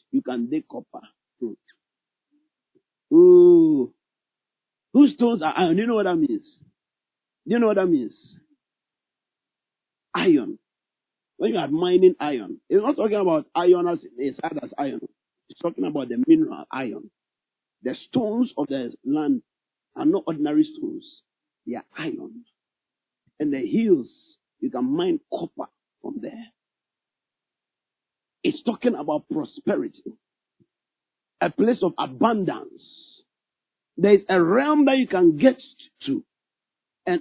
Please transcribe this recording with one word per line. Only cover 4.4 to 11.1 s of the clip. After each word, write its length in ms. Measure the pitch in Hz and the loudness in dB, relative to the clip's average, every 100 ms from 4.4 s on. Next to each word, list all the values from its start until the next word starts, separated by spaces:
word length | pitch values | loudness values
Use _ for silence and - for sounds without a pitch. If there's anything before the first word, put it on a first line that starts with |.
| _ _ _ _ _ | _ _ _ _ _
Whose 220 | 247 285 | 4 4
stones 280 | - 240 226 | 4 0 0
are 140 | 156 - | -2 0
iron? 200 | 180 175 | 0 2
Do 60 | |
you 60 | 233 | 0
know 60 | |
what 100 | 220 | 0
that 120 | 202 170 | 0 0
means? 260 | 147 110 - _ _ _ _ _ _ _ _ _ - | 0 -2 -8 _ _ _ _ _ _ _ _ _ -4
Do 80 | |
you 40 | 233 | 0
know 100 | 226 | 0
what 80 | 190 | 0
that 100 | 185 | 0
means? 260 | 151 113 - - - _ _ _ _ _ _ _ _ _ _ _ _ _ _ _ _ _ | 0 -2 -12 -20 -20 _ _ _ _ _ _ _ _ _ _ _ _ _ _ _ _ _
Iron. 440 | - 180 147 - - _ _ _ _ _ | -2 2 2 0 -10 _ _ _ _ _